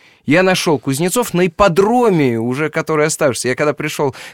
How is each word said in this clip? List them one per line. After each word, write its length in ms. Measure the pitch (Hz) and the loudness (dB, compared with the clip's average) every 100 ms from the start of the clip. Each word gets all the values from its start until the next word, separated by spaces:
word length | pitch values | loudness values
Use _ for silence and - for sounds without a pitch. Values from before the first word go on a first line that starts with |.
| _ _ - | _ _ 0
Я 180 | 156 | 2
нашел 340 | 185 185 180 143 | 2 0 0 -2
кузнецов 560 | 139 135 180 247 240 | -2 -2 -2 -2 -2
на 140 | 175 185 | 0 0
ипподроме, 920 | - 202 165 196 247 233 175 135 117 | 2 2 4 2 4 2 2 2 0
уже 300 | 120 127 151 | -2 -2 -4
который 380 | 160 156 156 151 | -4 -2 0 0
оставшийся. 400 | - 151 113 123 | 0 0 0 -4
Я 60 | 127 | -2
когда 180 | 151 | -2
пришел 400 | 139 151 - 143 - - | -2 -6 -4 -4 -4 -16